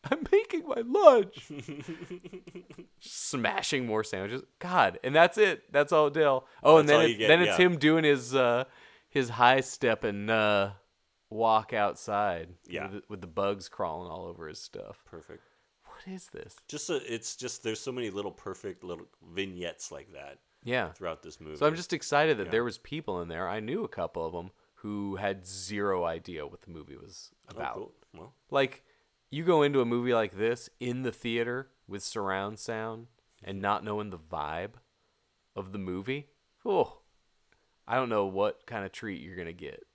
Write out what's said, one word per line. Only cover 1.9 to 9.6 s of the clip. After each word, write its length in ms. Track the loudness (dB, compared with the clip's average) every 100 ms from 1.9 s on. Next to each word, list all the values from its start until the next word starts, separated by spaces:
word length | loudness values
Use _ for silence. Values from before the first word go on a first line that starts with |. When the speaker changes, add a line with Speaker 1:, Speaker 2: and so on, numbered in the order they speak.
| -12 -12 -16 -16 -18 -18 -20 -20 -20 -20 _
Speaker 1:
Smashing 880 | -14 -8 -6 -2 -2 -2 -2 -2 -2
more 160 | -2
sandwiches. 380 | -2 -6 -6 -8 -12 _
God, 400 | -2 4 4 2
and 100 | 2
that's 240 | 6 6 6
it. 320 | 2 2 _
That's 200 | 0 4
all 180 | 4 4
Dale. 360 | 4 4 4 -2 2
Oh, 160 | 10 10
and 100 | 10
Speaker 2:
That's 40 |
Speaker 1:
then 40 | 6
Speaker 2:
all 60 |
Speaker 1:
it's, 80 | 6
Speaker 2:
you 60 | 4
get, 100 | 6
Speaker 1:
then 140 | 6
it's 160 | 6 6
Speaker 2:
yeah. 60 | 6
Speaker 1:
him 120 | 6
doing 260 | 4 6
his, 300 | 6 4 2
uh, 300 | 2 4 2 -2 -12 -20 -20 _
his 200 | -2 -2
high 300 | 6 8 8